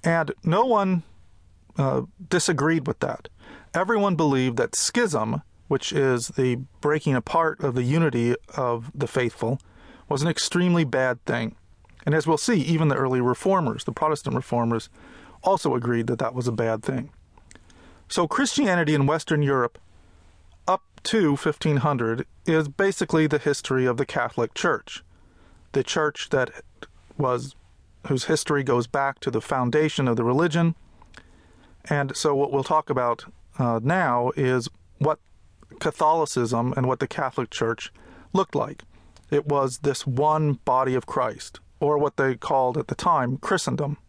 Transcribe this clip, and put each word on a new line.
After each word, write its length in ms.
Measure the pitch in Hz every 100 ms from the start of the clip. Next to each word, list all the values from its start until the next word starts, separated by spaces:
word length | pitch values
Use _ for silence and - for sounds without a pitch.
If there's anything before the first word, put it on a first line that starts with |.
And 300 | 165 165 156 - -
no 200 | 175 254
one, 380 | 214 196 180 - - - - - - _ -
uh, 260 | 139 131 127 - 185
disagreed 580 | 180 - 156 147 160 131
with 120 | -
that. 280 | - - - - - - -
Everyone 420 | 165 185 226 202 160
believed 400 | 156 135 127 117
that 180 | 117
schism, 680 | - - 240 233 143 110 139 - - -
which 240 | 135 -
is 380 | 151 135 123 117
the 260 | - 127 123 131 -
breaking 360 | 147 151 151 131
apart 440 | - 170 165 -
of 160 | 143 123
the 80 |
unity 500 | 123 156 165 123 117 120 - -
of 360 | 123 117 120 143
the 120 | 127
faithful, 520 | - 123 - 117 135 - - - - -
was 140 | 139
an 80 | 160
extremely 560 | - - 180 180 175 147
bad 380 | 131 131 120 -
thing. 320 | 120 113 - - - - - -
And 100 | 156
as 100 | 151
we'll 120 | 175
see, 240 | - 214
even 260 | 139 160 156
the 80 | 135
early 240 | 131 127
reformers, 640 | 123 127 190 190 143 110
the 80 | -
Protestant 460 | 120 156 151 - 123
reformers, 520 | - 120 117 113 - - - - - -
also 320 | - 190 165 127
agreed 320 | 117 117 113
that 120 | 120
that 140 | 123
was 140 | 123 123
a 60 |
bad 280 | 110 113 110
thing. 300 | - 131 143 - - - - - - - - - -
So 180 | - 170
Christianity 680 | - 269 - 226 180 156 151
in 100 | 139
Western 360 | 160 - 151
Europe 360 | 143 135 120 - - - - - - - - - -
up 180 | 190 _ -
to 320 | - 226 165 143
fifteen 420 | 151 151 156 143
hundred 480 | 151 139 113 117 - - -
is 240 | 160 151
basically 580 | - 196 190 175 165 156
the 100 | 147
history 480 | - 139 - 131 127
of 120 | 117
the 80 | 139
Catholic 480 | - 117 - 117
Church, 500 | - 175 156 - - - - - - - - -
the 100 | 139
church 460 | 127 170 151 - -
that 340 | 139 123 - - - - - - -
was, 360 | 135 123 131 - _ - _ - -
whose 180 | 131 -
history 380 | 156 - 147
goes 240 | 135 123 113
back 320 | 139 135 135
to 100 | -
the 120 | 110
foundation 680 | - 139 123 151 151 - 131
of 80 | 117
the 80 |
religion. 500 | 117 127 170 160 165 165 - - - - - - - - - - -
And 260 | 147 139 131
so 180 | 156
what 180 | 139 139
we'll 120 | 139
talk 260 | 127 156 -
about, 360 | 127 120 117 - - - -
uh, 220 | 123 113
now 480 | 123 185 160 120 123 -
is 340 | 131 127 120 - - -
what 220 | 143 156 _ - - _ - -
Catholicism 960 | 160 - 156 160 147 - 117 117 123 123
and 120 | 127
what 120 | 127
the 80 | 135
Catholic 420 | - 135 127 123
Church 420 | - 113 117 - - - - -
looked 220 | 185 185 147
like. 280 | 123 156 - - - - -
It 160 | 147 147
was 340 | 143 135 120
this 280 | 143 131 -
one 460 | 123 147 156 151 135 -
body 300 | 127 131 127
of 100 | -
Christ, 540 | - 123 - - - - -
or 180 | 147 147
what 200 | 143 -
they 180 | 135 123
called 420 | - 139 127 123
at 100 | -
the 80 | -
time 420 | 180 160 123 135
Christendom 600 | - 185 - 123 143 147